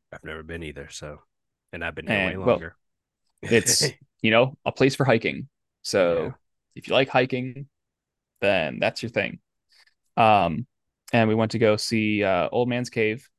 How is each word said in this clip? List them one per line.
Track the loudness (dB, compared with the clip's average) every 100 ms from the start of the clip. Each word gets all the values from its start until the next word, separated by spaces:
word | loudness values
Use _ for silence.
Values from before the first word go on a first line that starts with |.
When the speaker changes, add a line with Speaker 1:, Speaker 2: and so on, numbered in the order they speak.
| _
Speaker 1:
I've | -18
never | -14 -14
been | -12 -12
either, | -12 -14 -16
so, | -16 -16 -16 _ _ _ _ _
and | -10
I've | -10
been | -10 -4
here | -2
way | -2
Speaker 2:
and, | -2
well, | 0
Speaker 1:
longer. | -2 -2 -16 _ _ _ _ _ _
Speaker 2:
it's, | 0 2 2 0 0 -4
Speaker 1:
<laughs> | _ _
Speaker 2:
you | 2
know, | 4 2 0
a | -8
place | 2 2
for | 2
hiking. | 2 2 0 -6 -10 _ _ _
So | -4 2 2 2
Speaker 1:
Yeah. | -2 -8 _ _ _ -20
Speaker 2:
if | -2
you |
like | 0 2
hiking, | 2 0 -2 -6 -12 -18 _ _ _ _ _ _ _
then | 0 0 0 -2
that's | -4 -2
your | -6
thing. | -4 -4 -8 _ _ _ _ _ _ _ 2
Um, | 6 6 4 -2 -8 _ _ _ -2
and | 2 2
we |
went | 2 0
to | 2
go | 2 2
see, | 0 -2 0 0
uh, | 2 2 0
Old | 0 -2
Man's | -2 -4
Cave, | -2 -2 -2 -10